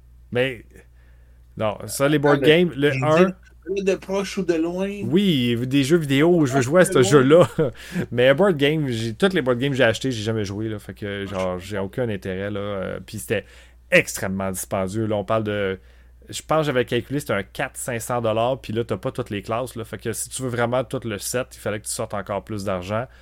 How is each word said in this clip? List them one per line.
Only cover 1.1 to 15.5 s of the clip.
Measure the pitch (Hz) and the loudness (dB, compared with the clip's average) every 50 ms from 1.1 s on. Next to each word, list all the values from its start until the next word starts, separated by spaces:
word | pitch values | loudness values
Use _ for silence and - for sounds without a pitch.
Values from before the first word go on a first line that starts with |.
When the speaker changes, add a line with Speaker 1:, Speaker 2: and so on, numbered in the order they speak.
| - - - - - - - - - | -20 -20 -20 -20 -20 -20 -20 -14 -8
Speaker 1:
non, | - 110 107 101 - - | -4 -4 -4 -4 -6 -8
ça, | 107 - - 139 | -8 -4 0 0
les | 143 151 147 | 2 2 2
board | 143 143 143 | 4 4 4
Speaker 2:
Ah, | 135 | 4
le | 135 | 6
Speaker 1:
games, | 151 151 170 180 170 117 | 6 6 6 4 2 0
le | 135 139 147 | 0 0 0
Speaker 2:
les | 139 135 139 | 2 2 2
Speaker 1:
un | 151 156 170 185 190 185 - - - - - - 165 190 202 190 | 4 6 6 6 4 2 -4 -14 -20 -20 -14 -10 -8 -6 -2 -2
Speaker 2:
de | 190 180 | -2 -2
proche | - - - 190 196 196 190 - | -2 -2 -4 -4 -4 -4 -4 -4
ou | 202 180 | -2 -2
de | 165 170 | 0 0
loin. | 160 165 170 175 185 196 202 202 202 196 | 0 0 -2 -2 -4 -4 -4 -6 -6 -2
Speaker 1:
Oui, | 117 143 196 208 190 160 131 120 120 120 117 127 | 0 2 2 4 4 2 2 2 0 0 0 0
des | 127 135 143 135 | 0 2 2 4
jeux | 135 165 | 4 2
vidéo | 175 156 139 135 135 151 170 180 | 2 2 2 2 4 4 4 4
où | 170 151 | 4 4
je | 123 123 | 2 2
veux | 139 | 0
Speaker 2:
Proche | 123 | 2
Speaker 1:
jouer | 123 156 185 | 4 4 4
à | 180 | 4
Speaker 2:
ou | 190 185 143 | 6 6 4
de | 123 | 6
Speaker 1:
ce | - 143 | 8 8
Speaker 2:
loin. | 143 127 135 151 180 170 - | 6 8 8 8 8 6 6
Speaker 1:
jeu-là. | - - 156 123 - - - | 2 0 -2 -2 -4 -8 -12
<laughs> | - - 175 131 - | -8 -6 -6 -4 -2
Mais | 120 120 123 | 0 4 4
un | 131 135 | 6 6
board | 139 196 208 170 | 6 4 2 4
game, | 139 139 143 156 160 147 131 | 2 2 2 2 0 0 -2
j'ai, | 120 110 113 117 107 | -2 -2 -4 -4 -2
tous | - 190 196 185 | 0 0 2 2
les | 170 | 2
board | 131 127 123 | 2 2 2
games | 117 131 143 | 2 0 0
que | 135 | 2
j'ai | 123 127 | 4 4
achetés, | 113 110 - - 135 | 4 2 2 -2 -4
j'ai | 127 110 | -4 -4
jamais | 101 113 113 110 104 | -2 -2 -2 -2 -2
joué, | 95 101 104 113 113 | -4 -4 -4 -6 -6
là. | 107 | -6
Fait | 101 - - 98 | -8 -10 -14 -12
que, | - 107 101 101 101 101 | -10 -8 -8 -6 -6 -6
Speaker 2:
Moi, | 95 98 | -6 -4
Speaker 1:
genre, | 95 95 92 90 90 | -4 -2 -2 -4 -6
Speaker 2:
je | 87 | -6
Speaker 1:
j'ai | 95 104 98 | -6 -6 -6
aucun | 98 92 - 131 127 | -6 -4 -4 -4 -4
intérêt, | 117 104 92 - 98 92 92 98 104 | -2 -4 -4 -6 -6 -6 -6 -6 -6
là. | 104 101 | -6 -6
Euh, | 101 104 101 95 92 95 92 95 95 | -6 -6 -6 -6 -6 -8 -8 -10 -12
puis | - - | -12 -12
c'était | 107 - - 117 98 - - - - - - - - - - | -10 -6 -4 -4 -4 -4 -6 -14 -20 -20 -20 -20 -20 -4 0
extrêmement | 185 175 - - - - 110 98 95 98 95 95 | 2 2 2 0 -4 -6 -6 -4 -4 -4 -4 -4
dispendieux. | 95 92 - - 113 98 95 92 98 113 110 | -6 -6 -6 -4 -4 -2 -2 -2 -2 -4 -2
Là, | 107 107 | -2 -2
on | 101 98 | -2 -2
parle | - 113 113 110 | 0 -2 0 0
de, | 104 | -2